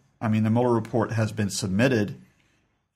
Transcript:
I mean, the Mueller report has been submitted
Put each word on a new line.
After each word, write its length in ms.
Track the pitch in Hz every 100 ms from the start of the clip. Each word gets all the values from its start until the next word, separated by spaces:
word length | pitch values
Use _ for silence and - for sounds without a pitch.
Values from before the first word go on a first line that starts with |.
| _ -
I 80 | 113
mean, 160 | 110
the 60 | 110
Mueller 220 | 117 123
report 400 | 117 110 120 104
has 200 | 113 110
been 180 | - 101
submitted 640 | - 101 95 131 117 98 - - _ _ _ _ _ _